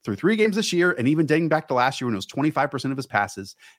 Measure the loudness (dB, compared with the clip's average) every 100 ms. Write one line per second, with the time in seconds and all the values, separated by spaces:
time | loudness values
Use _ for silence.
0 | -8 -2 0 2 2 0 0 2 2 2
1 | 2 2 2 2 2 0 0 2 2 0
2 | -2 -4 -6 -4 -2 0 -2 -2 -6 -6
3 | -4 -2 -2 -4 -14 -18 -20